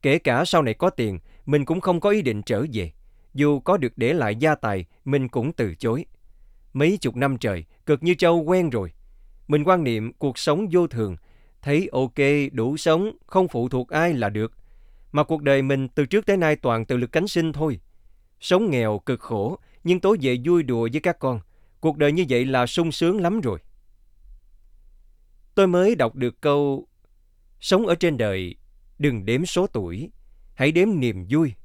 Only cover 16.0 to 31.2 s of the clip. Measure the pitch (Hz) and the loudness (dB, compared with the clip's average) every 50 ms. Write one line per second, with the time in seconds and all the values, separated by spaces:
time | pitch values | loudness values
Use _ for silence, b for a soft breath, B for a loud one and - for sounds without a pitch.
16 | 147 123 - 208 220 - 196 190 170 156 151 147 - 127 117 113 113 - 127 123 | -2 2 0 0 2 2 0 2 2 2 0 0 0 -2 0 0 -2 -2 -2 -2
17 | 123 120 - 160 175 208 - 175 165 165 147 139 156 156 127 90 - - _ - | -2 0 -2 -2 -2 0 -2 -2 -2 -2 -2 -2 -2 -2 -4 -6 -10 -18 _ -20
18 | - - - _ _ _ _ _ - - 185 185 233 208 147 123 113 107 107 101 | -20 -20 -20 _ _ _ _ _ -2 0 2 2 2 2 0 0 0 0 -2 -2
19 | _ - 131 117 - - 117 104 98 117 277 - _ _ _ - - 165 180 185 | _ -4 -4 -4 -4 -6 -4 -2 -2 -2 -4 -8 _ _ _ -8 -2 0 0 2
20 | - 190 214 196 135 131 123 123 123 160 175 175 156 127 123 117 113 117 117 156 | 4 2 2 2 2 0 0 0 2 2 2 2 2 2 0 0 0 -2 -2 -2
21 | - 180 170 _ - 131 123 110 - _ _ _ _ _ _ _ - 160 151 151 | -2 -2 -2 _ -4 -4 -4 -4 -8 _ _ _ _ _ _ _ -2 -2 0 2
22 | 147 147 147 170 185 135 127 120 127 131 131 127 123 120 - - 170 165 143 - | 2 2 2 2 0 2 2 0 0 2 0 0 0 0 0 0 -2 0 0 0
23 | 170 165 185 220 180 170 202 226 165 123 98 80 _ - - - _ _ _ _ | 0 0 2 2 0 0 -2 0 -2 -4 -4 -6 _ -18 -20 -20 _ _ _ _
24 | _ _ _ _ - - - - _ _ - - _ - - - - - - - | _ _ _ _ -20 -20 -20 -20 _ _ -20 -20 _ -20 -20 -20 -20 -20 -20 -20
25 | - - _ _ _ _ _ _ _ _ _ - 196 185 175 180 185 202 240 151 | -20 -20 _ _ _ _ _ _ _ _ _ 2 4 4 4 4 4 4 4 2
26 | 131 113 - 135 127 120 - _ - 151 143 143 147 143 139 139 - _ _ _ | 0 -2 0 -2 -4 -4 -4 _ 0 2 2 2 2 0 -2 -4 -6 _ _ _
27 | _ _ _ _ _ _ _ _ _ _ _ _ - - 190 185 233 196 170 170 | _ _ _ _ _ _ _ _ _ _ _ _ -2 2 2 2 4 2 0 2
28 | - 170 151 120 113 104 98 95 92 90 - - - - - - _ - - - | 2 0 0 0 -2 -2 -2 -4 -6 -8 -10 -16 -20 -20 -20 -20 _ -20 -10 -2
29 | 143 151 123 110 92 101 117 131 175 180 - 180 185 208 - 117 98 85 85 98 | -2 0 0 0 -2 -2 0 0 0 -2 0 -2 -2 0 -2 -6 -6 -6 -8 -10
30 | 147 196 - - - - - - - - - - 131 147 160 170 185 220 208 160 | -10 -12 -16 -20 -20 -20 -20 -20 -20 -20 -4 0 0 2 4 4 2 2 2 0
31 | 127 120 101 92 | 0 -2 -2 -4